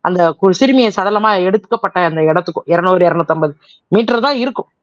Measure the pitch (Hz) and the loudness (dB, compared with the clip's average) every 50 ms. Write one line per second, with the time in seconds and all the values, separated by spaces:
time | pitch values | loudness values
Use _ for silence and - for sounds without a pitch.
0 | - 175 180 175 175 165 151 _ 196 190 185 - 262 269 269 262 240 214 185 - | -4 -4 0 0 0 0 0 _ 0 0 2 2 2 2 4 2 2 2 0 -2
1 | 185 202 208 208 214 214 208 190 180 185 196 214 190 _ 233 220 - 190 - 185 | -4 -2 -2 0 0 0 0 0 0 0 0 -2 -2 _ -6 -4 -4 -4 -2 0
2 | 180 165 160 160 156 156 156 175 175 175 156 - - - 170 175 175 185 185 180 | 0 0 0 0 0 2 2 0 -2 -4 -10 -10 -2 0 0 0 2 2 2 2
3 | 175 170 160 165 165 - 160 160 156 151 147 _ _ _ _ _ _ _ - 208 | 2 2 2 0 -2 -2 -2 -2 -2 -4 -4 _ _ _ _ _ _ _ 0 0
4 | 233 214 240 233 226 285 285 247 240 269 226 - - _ _ _ | 2 0 0 0 0 -2 -2 -2 -4 -4 -6 -8 -12 _ _ _